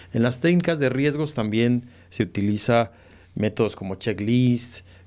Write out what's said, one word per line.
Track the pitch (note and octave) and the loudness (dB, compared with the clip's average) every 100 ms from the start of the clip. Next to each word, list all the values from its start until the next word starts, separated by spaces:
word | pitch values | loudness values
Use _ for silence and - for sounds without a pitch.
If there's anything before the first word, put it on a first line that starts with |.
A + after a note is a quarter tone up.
| - | -6
En | - | 0
las | A#2+ B2 | 0 2
técnicas | E3+ F3 E3+ D#3+ | 2 2 2 0
de | C3+ | 0
riesgos | B2+ C#3+ D3 D3 | 2 0 0 -4
también | - G#2+ A2 A#2+ B2 B2 - - | -4 -2 2 2 0 -4 -20 -12
se | - | -4
utiliza | G2+ - G2+ G#2 - A#2 A#2 - - - - - | -4 -2 -2 0 2 2 0 -6 -20 -20 -12 -4
métodos | G#2 G2+ G#2+ - | -2 0 -2 -2
como | G2 F#2+ | -10 -6
checklist, | - G2+ G#2 B2 B2 A#2+ - - - - | -4 -2 0 2 2 0 -4 -14 -18 -20